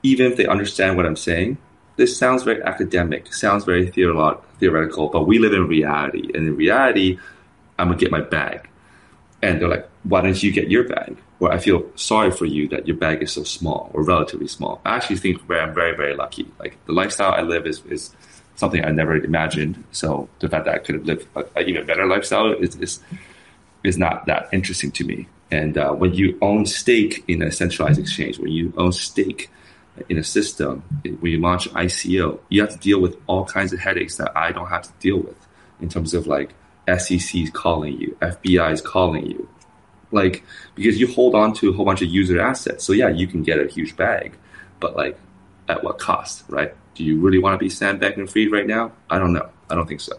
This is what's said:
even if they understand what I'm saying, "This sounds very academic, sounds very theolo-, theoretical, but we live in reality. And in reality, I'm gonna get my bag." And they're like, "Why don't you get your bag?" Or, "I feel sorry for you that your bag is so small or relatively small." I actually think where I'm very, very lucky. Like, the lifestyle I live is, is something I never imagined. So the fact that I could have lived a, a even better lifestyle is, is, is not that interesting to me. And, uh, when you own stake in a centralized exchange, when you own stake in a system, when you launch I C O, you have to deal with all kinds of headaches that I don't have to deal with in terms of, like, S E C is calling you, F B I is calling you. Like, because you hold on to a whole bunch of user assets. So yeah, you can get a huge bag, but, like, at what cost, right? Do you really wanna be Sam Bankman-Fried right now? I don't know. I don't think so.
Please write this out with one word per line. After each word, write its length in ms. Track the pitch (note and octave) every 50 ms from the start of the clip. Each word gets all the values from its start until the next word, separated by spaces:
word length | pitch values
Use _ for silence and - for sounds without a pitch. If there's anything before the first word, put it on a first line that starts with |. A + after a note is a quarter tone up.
even 280 | - C3+ C3 B2 B2+ B2
if 60 | -
they 100 | - -
understand 500 | - - G2+ G2+ G2+ - - F#2+ F#2+ F#2
what 100 | F2+ F2
I'm 100 | D#2+ D#2
saying, 420 | - - F2 E2+ E2 F2+ A2+ C#3 - - _ _ _ _ _ _
"This 200 | - B2 B2 -
sounds 260 | - B2+ B2+ C3 B2+
very 200 | - A#2 A2+ -
academic, 680 | - F2+ F#2 - F#2+ F2+ - F2+ F2 E2 D2 - - -
sounds 320 | - - - G#2 G2+ G#2 G2+
very 260 | F2+ F2 F2+ F#2 F2+
theolo-, 500 | - G2 F#2 F2 E2 D#2+ D#2 D2+ D2 - - - - -
theoretical, 500 | G2+ F2+ D#2+ D#2+ D#2+ D#2 - D#2+ D#2 D2
but 180 | - E2+ D#2
we 120 | F2 A2 A2+
live 140 | A2 G#2+
in 140 | G2+ F#2+ F2+
reality. 640 | D2+ E2 D#2 D2 D2 D2 D2 D2 C#2 - - - - -
And 140 | D#2 D#2+ D#2+
in 80 | D2
reality, 640 | C#2+ D#2 F2 G#2+ C3 C3+ B2+ G#2 G2+ F#2+ F#2+ F2+ - - - - - - _ _ _ _ _ _ -
I'm 100 | F2+ F2
gonna 100 | F2 D#2+
get 120 | F#2 -
my 100 | D#2+ D#2
bag." 480 | D2+ - - D2+ C#2 - - - - - _ _ _ _ - - _ _ - _ - _ _ _
And 180 | - G2 F2 D#2
they're 80 | F2 E2+
like, 200 | - - - - _ _ -
"Why 160 | F#2+ G2 F#2
don't 180 | F2+ F#2+ F#2 F#2+
you 100 | - G2+
get 180 | F#2 G2+ - E2
your 140 | F#2+ A#2+ A#2+
bag?" 320 | - - - - - - - - _ _ _
Or, 120 | F#2 F2
"I 60 | - F2+
feel 260 | - G#2 F#2 E2 - - -
sorry 340 | - - - A2 A2 G#2+ F#2+
for 160 | F2+ - F2
you 220 | D#2+ D2 D2+ D2 -
that 180 | - - -
your 100 | D#2+ D#2
bag 260 | - D#2+ D#2 D#2 -
is 100 | D2+ D2+
so 120 | - D2 D2+
small 460 | - - - E2 D#2 C#2 - - - -
or 80 | D2
relatively 460 | D#2 E2+ F2+ D#2+ D2+ - - - - -
small." 320 | - - - - - - -
I 120 | - A2+
actually 200 | B2 - - G2+
think 240 | F#2 - F#2+ F2 -
where 180 | - - F2 E2
I'm 120 | D#2+ D#2+ D#2
very, 220 | F2 E2+ E2+ D#2+
very 180 | C#2+ D2 C#2+ C#2
lucky. 320 | C#2+ C#2 - - - - - - _
Like, 180 | - - - - _
the 60 | -
lifestyle 400 | D#2+ F2 F#2+ G#2 - - G2+ F#2+
I 100 | F#2 E2+
live 240 | E2+ E2+ E2+ E2+ D#2+
is, 160 | D#2+ D#2 - -
is 280 | D2 D2 D2+ - - _ _ - - - - - _ _
something 300 | - G#2+ F2 - E2 D#2
I 60 | D#2
never 260 | D#2 D#2 D#2+ D#2 D#2+
imagined. 680 | D2+ - - D#2+ D#2+ D#2+ D#2 D2+ D2 D2+ D#2 F#2 - - -
So 360 | - - - D#2+ D2 C#2+ - - _ _
the 100 | - D#2+
fact 160 | E2+ D#2+ -
that 80 | - -
I 40 | -
could 160 | - - D2+
have 100 | D#2 C#2
lived 220 | D#2 D#2 - - - -
a, 100 | C#2+ D2 - -
a 40 | -
even 220 | F2+ F#2 F2 D#2+ D2+
better 220 | E2+ E2 E2+ G2
lifestyle 460 | F#2 F#2 G#2 G2+ - G#2+ G#2 A2 A2
is, 240 | - - F2+ E2+ -
is, 240 | - - - - - - - F3+ - - - - - - - _ _ _ _ _ _ -
is 140 | G2 F2 E2
not 280 | F2+ E2 F2 - -
that 220 | - D#2 D#2+ - -
interesting 380 | - F#2 F#2 - F#2 - - C#2+
to 120 | - - C#2
me. 240 | - - - - - _ _ _ _
And, 260 | D#2+ D2+ D#2 D#2 D#2
uh, 160 | D#2+ D2 D2
when 220 | C#2+ D2 F2+ F#2 F2+
you 240 | F#2 G2 F2+ - -
own 240 | G2+ G2+ G#2 A2 G#2+
stake 580 | - - - - - A#2+ A2+ G#2+ G#2+ - - - -
in 140 | F2 E2
a 100 | D#2+ D#2+
centralized 480 | - - E2+ F2 - - D#2+ D2 D2 C#2+
exchange, 380 | - - - - D2+ - - -
when 140 | - D#2
you 200 | D#2+ E2 E2 - -
own 160 | E2+ F2 F2+
stake 580 | F2+ - - - - - G2 F#2+ - - - - _ - - - - - _ _ _ - - -
in 100 | F2+ D#2
a 60 | D#2
system, 580 | - - A2 G#2 - - - D2+ C#2 C2+ C#2 D2+ - - - - - - -
when 120 | F2 E2+
you 80 | E2 D#2+
launch 280 | E2+ F2 F2+ F2+ - - -
I 120 | E2 F2
C 340 | F2+ - - - F2+ F#2 F#2+
O, 180 | E2+ D#2 D2+ - - _
you 120 | - G2+
have 100 | G#2 G#2
to 80 | - -
deal 220 | - G2+ G2+ F#2+
with 160 | F#2 F2+ - - -
all 180 | - F#2 F#2+ F#2
kinds 280 | - - G2+ G2 F#2
of 60 | F#2 F2+
headaches 380 | - G2 F#2 F2+ F2+ F2 -
that 200 | - - - -
I 160 | D#2 E2 E2+
don't 160 | F2+ F2 F2 F2
have 140 | F2 F2
to 100 | - - - -
deal 180 | - F#2 G2+ F2
with 180 | - - - _ - _ _ _ - - _ -
in 80 | E2+ E2
terms 260 | - F2 E2 D#2+ E2+
of, 120 | F2 D#2+
like, 280 | D#2+ D2 C#2+ C#2 - - - _ _ _ _ _
S 240 | - F2+ F2+ - -
E 80 | F2+ F2
C 240 | F2 - - F2+
is 80 | D#2+ D#2
calling 480 | - - - F2 E2 D#2+ D2+ D2 C2+ -
you, 180 | - - - -
F 180 | - F2 F2+ -
B 160 | - F#2+ F2+ F2
I 120 | E2 D#2+
is 100 | D#2+ D#2
calling 460 | - - - F#2+ F#2 E2+ D#2 D2+ -
you. 220 | F2+ - - - - - _ - _ _ _ _ _ _ _ _ _
Like, 320 | - G#2 F#2+ F#2 F2 - - - - - - - _
because 260 | - G2 A2+ G2+ G#2
you 120 | B2+ A#2+
hold 220 | - - B2+ B2 A#2
on 180 | G#2+ G#2+ A2 G#2+
to 160 | - - G2+
a 20 |
whole 120 | F#2 G2+ G2
bunch 180 | G2 F#2 F#2
of 60 | F#2 E2
user 320 | E2+ F#2+ F#2+ F#2 F2+ F2
assets. 440 | G2+ B2+ C3 - - - - - -
So 80 | -
yeah, 160 | F#2+ G#2+ B2+ G2
you 180 | D#2+ E2 F#2+
can 160 | F2+ - E2
get 160 | D2+ D#2 E2 D2+
a 80 | C#2+
huge 300 | C#2+ - E2+ D#2+ D#2+ -
bag, 400 | - F#2 A#2 G#2+ - - - - - _ - - - - - - -
but, 160 | - - -
like, 220 | - C#2+ C#2 - - - - - - - - _ _ - -
at 140 | E2+ -
what 160 | - - - -
cost, 460 | - - E2+ - - - - - - -
right? 260 | D2+ C#2+ D2+ D#2 - - _ _ _
Do 100 | - E2
you 140 | D#2 D#2 D#2
really 200 | F2 F#2+ F#2+ F#2
wanna 200 | F2+ G2 F#2+ F2+
be 100 | G2 F#2+
Sam 300 | - - G#2 G2 G2 F#2+
Bankman-Fried 540 | G2+ G2 G2+ G2 G2 F#2+ - A2 A2 G#2+
right 140 | G#2+ G#2 G2
now? 260 | G#2 A2 A2+ A#2 A2+ - _ _ -
I 80 | - F#2+
don't 140 | F#2 F2
know. 160 | F2 D#2 - - _ _ _ -
I 60 | D#2+
don't 120 | E2+ E2
think 140 | - D2+ D2
so. 140 | - - -